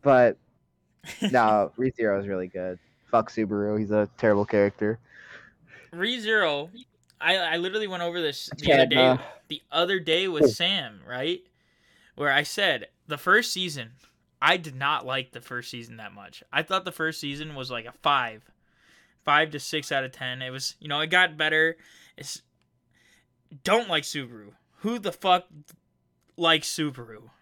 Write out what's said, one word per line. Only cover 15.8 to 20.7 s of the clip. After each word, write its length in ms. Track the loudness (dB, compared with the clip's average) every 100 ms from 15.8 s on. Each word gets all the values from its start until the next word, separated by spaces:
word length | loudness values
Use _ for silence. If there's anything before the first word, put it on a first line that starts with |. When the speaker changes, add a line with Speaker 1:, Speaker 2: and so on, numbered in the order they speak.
| -16 -18
Speaker 2:
that 160 | -18
much. 300 | -18 -20 -20 _
I 120 | -4
thought 200 | -2 -4
the 80 | -4
first 280 | -6 -6 -4
season 360 | -10 -10 -12 -12
was, 160 | -10
like, 140 | -10 -12
a 60 |
five, 520 | -4 0 0 -2 -10 _ _ _ _ _ _ _ _
five 280 | 2 2 2
to 80 | -4
six 320 | -6 -8 -4
out 120 | -4
of 80 | -4
ten. 300 | -10 -10 -10
It 80 | -10
was, 260 | -8 -10